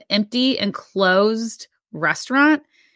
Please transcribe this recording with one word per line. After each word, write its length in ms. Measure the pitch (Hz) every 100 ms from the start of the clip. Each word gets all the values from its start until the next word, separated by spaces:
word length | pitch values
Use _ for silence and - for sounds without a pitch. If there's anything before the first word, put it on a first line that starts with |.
| -
empty 480 | 208 208 240 262 -
and 160 | 202
closed 920 | - - 196 185 185 214 226 226 - - _ _
restaurant, 720 | 156 156 156 - 262 294 294 - _ _